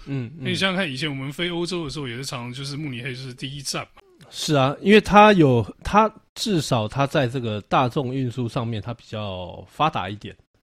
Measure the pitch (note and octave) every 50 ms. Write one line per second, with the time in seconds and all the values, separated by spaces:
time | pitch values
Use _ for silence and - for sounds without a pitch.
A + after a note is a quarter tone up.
0 | - - C#3 C3+ A#2+ A2 D3 E3 C3 - F3 - F#3+ G3 F3+ F#3 G3 D3+ C3 B2+
1 | D#3+ D3+ C#3 C3+ C3+ C#3+ C#3+ - F3 F3+ F3 E3+ F3 E3 F#3 E3+ E3 C3+ B2 D#3
2 | C#3 B2 A2+ B2 C3+ C3 C#3+ B2 A#2+ B2 A#2+ C3 C#3 C#3 C#3+ C#3+ D#3 C#3+ B2+ A#2
3 | A#2+ C#3 B2 B2+ C3+ C3 B2 B2 C#3 C3 C#3 D3 C3 - - D#3 A2+ - _ -
4 | - _ _ - - - - - - - D3+ C#3 C3 C3+ C#3+ - - G3 G#3+ G#3+
5 | - - F3 G#3 G#3 G#3+ G#3 F3+ D#3 C3+ B2 A#2 G2+ - - - - - - G#3
6 | A3 G#3+ - - _ _ - - - A3 G3 D#3+ B2+ - C#3+ A#2 G#2+ G#2+ - C3+
7 | C#3 C#3 - D#3+ C3 A#2 B2 C3+ A#2 A2+ G#2+ G#2 - - F3+ D#3 C3 A#2+ - D#3+
8 | C3 A#2+ C3 C3+ C3 A#2+ A2 C3 B2 A2+ - C#3 A#2 A2+ A#2 G#2 F#2+ B2 A2+ -
9 | - - - G#2+ G#2+ G2+ F#2+ F2+ F2+ F2 F#2+ - F2+ - _ - D3+ D#3+ - G#2+
10 | F2+ F#2+ G#2 G#2 - G2 F#2 _ _ _ _ _